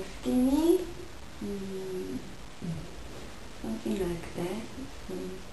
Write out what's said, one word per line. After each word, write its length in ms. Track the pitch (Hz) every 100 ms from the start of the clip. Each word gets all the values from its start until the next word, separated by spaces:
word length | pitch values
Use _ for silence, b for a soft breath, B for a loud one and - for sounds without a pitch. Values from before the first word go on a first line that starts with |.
| 190 -
skinny, 580 | 254 254 254 285 330 370 349 - - - - -
mm, 760 | 208 202 190 190 190 185 190 190 - - - - 175 160 160 - - - - - - -
something 360 | - 220 226 208 175
like 260 | 165 160 -
that. 260 | 175 214 220 269 262 - -
Mm. 160 | 185 185 185 -